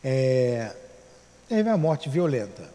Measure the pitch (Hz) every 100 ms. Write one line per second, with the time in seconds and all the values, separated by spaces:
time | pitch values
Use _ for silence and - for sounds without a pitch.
0 | 135 131 131 131 123 120 110 - - -
1 | - - - - - 220 220 208 156 151
2 | 147 143 170 131 101 95 80